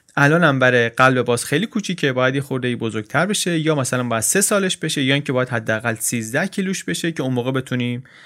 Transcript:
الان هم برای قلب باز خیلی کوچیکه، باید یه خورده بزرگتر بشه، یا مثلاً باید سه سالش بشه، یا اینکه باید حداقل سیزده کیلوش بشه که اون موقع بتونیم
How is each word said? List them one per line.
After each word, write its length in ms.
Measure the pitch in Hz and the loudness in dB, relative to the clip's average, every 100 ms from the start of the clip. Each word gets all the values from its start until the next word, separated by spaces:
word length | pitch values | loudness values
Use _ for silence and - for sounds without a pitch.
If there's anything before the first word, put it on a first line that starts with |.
| _ - | _ 2
الان 280 | 143 165 | 4 6
هم 160 | 165 135 | 4 4
برای 300 | 127 123 117 | 4 4 2
قلب 320 | 117 131 127 | 4 4 6
باز 240 | 117 117 - | 2 0 0
خیلی 200 | 147 220 | -2 -2
کوچیکه، 480 | 220 202 175 143 | -4 -4 -2 -2
باید 220 | 127 127 135 | 2 0 0
یه 60 | |
خورده 340 | 135 131 123 117 | -4 -4 -2 -4
بزرگتر 500 | 113 107 107 139 190 | -4 -6 -2 -2 0
بشه، 340 | 208 175 170 | -2 -2 -2
یا 160 | 156 147 | 0 0
مثلاً 280 | 123 127 | 0 -2
باید 200 | 123 113 | -2 -2
سه 180 | - 190 | 0 0
سالش 360 | 202 202 185 - | 2 0 0 -4
بشه، 260 | 160 156 | -4 -2
یا 100 | 131 | 0
اینکه 200 | 139 143 | 0 0
باید 160 | 123 127 | -2 0
حداقل 460 | 117 113 110 117 113 | -4 -2 -2 -2 -4
سیزده 520 | - 120 110 131 185 | -4 -4 -4 -4 -4
کیلوش 360 | - 190 185 | -4 -4 -4
بشه 280 | - 170 170 | -6 -4 -4
که 120 | 160 | -4
اون 100 | 131 | -2
موقع 180 | 123 123 | -2 -2
بتونیم 520 | 131 131 123 123 120 - - | -4 -4 -4 -4 -6 -10 -20